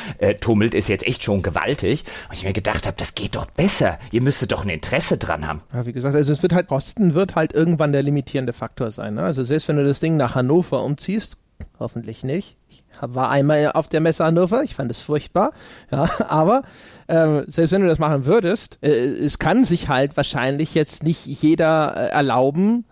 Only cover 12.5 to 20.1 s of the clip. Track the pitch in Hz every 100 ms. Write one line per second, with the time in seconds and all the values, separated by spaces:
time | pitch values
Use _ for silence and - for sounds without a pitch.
12.5 | _ _ - _ - 123 127 127 139 143
13.5 | 151 151 160 - 156 165 - 165 165 180
14.5 | 240 302 - 127 - - 147 - 175 247
15.5 | - - - - 139 165 - - 156 165
16.5 | 262 - - - - - 165 160 147 -
17.5 | 165 165 190 185 151 156 139 131 220 175
18.5 | 220 - - 147 123 127 - 143 - 156
19.5 | 220 233 175 - 131 143